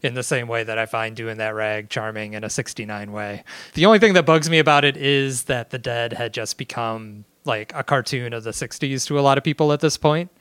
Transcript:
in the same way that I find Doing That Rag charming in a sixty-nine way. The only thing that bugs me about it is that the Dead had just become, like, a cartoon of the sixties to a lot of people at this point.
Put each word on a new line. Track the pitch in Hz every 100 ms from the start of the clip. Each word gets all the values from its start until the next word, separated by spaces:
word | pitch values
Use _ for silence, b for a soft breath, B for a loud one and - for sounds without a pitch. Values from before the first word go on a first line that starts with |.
in | 135
the | 123
same | - 135 117
way | 117
that | 113 110
I | 110
find | 113 110 113
Doing | 113 110
That | 110 107
Rag | 107 107 107
charming | 117 110 107 107
in | 107
a | 107
sixty-nine | - - - 107 104 104
way. | 104 104 101 B B B
The | 151 190
only | 214
thing | 214
that | 180 160
bugs | 160 160
me | 160
about | 151 143 143
it | 147
is | 139 139 135 127 -
that | 123 -
the | 127
Dead | 123 120 117
had | 113 117
just | 117 107 -
become, | 127 120 113 110 107 107 - _ 147
like, | 107 110 143
a |
cartoon | - 139 - 131 120
of | 117
the | 110
sixties | - 123 - 139 131 -
to | 143
a |
lot | 139 135
of |
people | 160 143 151
at | 147
this | 156 -
point. | 151 156 180 _